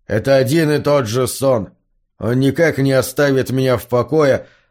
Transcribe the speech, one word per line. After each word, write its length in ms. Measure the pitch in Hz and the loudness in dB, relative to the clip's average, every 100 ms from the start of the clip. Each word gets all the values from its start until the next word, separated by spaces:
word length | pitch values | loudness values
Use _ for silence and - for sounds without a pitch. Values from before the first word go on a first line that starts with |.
| _ | _
Это 300 | 107 135 135 | -4 2 2
один 340 | 123 165 151 | 2 2 2
и 80 | 147 | 0
тот 280 | 143 147 110 | 0 0 0
же 200 | 120 120 | -2 -2
сон. 420 | - 135 120 90 _ _ _ _ _ | -2 0 0 -4 _ _ _ _ _
Он 200 | 107 127 | -4 0
никак 380 | 135 135 165 143 | 0 2 0 0
не 140 | 135 | 0
оставит 600 | 131 - - 143 135 120 | 0 -2 -2 0 0 -2
меня 260 | 131 131 117 | -2 0 -2
в 100 | - | -2
покое, 600 | 123 117 156 139 113 - _ _ | -2 0 0 2 0 -4 _ _